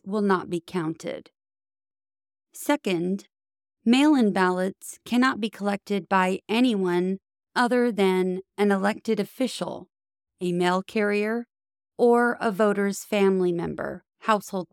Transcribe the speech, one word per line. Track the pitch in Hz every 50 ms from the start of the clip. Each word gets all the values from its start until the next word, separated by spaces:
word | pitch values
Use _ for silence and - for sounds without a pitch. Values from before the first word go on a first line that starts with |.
| -
will | 190 196 220
not | 202 202 190 175 -
be | - 175 170
counted. | - - - 185 160 156 160 - - - 67 - - _ _ _ _ _ _ _ _ _ _ _ _ _ _ _ _ _ _ _ _ _ _ _ _ _ -
Second, | - - - 294 294 - 214 185 165 170 180 190 202 - _ _ _ _ _ _ _ _ _ _ _ -
mail-in | 226 240 262 285 302 311 269 233 208
ballots | 190 196 185 180 180 180 185 196 - _ - - - - -
cannot | - 233 247 247 262 262 -
be | 214 220
collected | - - 196 202 202 196 - - 202 202 165
by | - 196 190 185 185 190 - _
anyone | - 202 233 254 254 226 196 190 180 175 175 180 190 190 190 _ _ _ _ _ _ -
other | - 247 233 247 247 240 247
than | 214 196 196 190 185 185 185 185 185 185 - _ _
an | - 202 202
elected | 196 190 190 202 220 - - - 220 196
official, | 196 - - - 262 226 - - 180 165 - - - - _ _ _ _ _ _ _ _ _ -
a | 185 180
mail | 175 175 180 180 180 185
carrier, | 190 - - 226 208 208 208 208 208 214 226 233 240 _ _ _ _ _ _ _ _ _ _ -
or | 240 240 233 240 240 240 240 -
a | 185 226
voter's | 202 180 220 208 202 202 202 202 196 - -
family | - - 208 196 196 196 185 180 180
member, | 170 170 170 160 151 - - 143 202 185 _ _ _ _
household | - - 220 202 - - - 190 175 -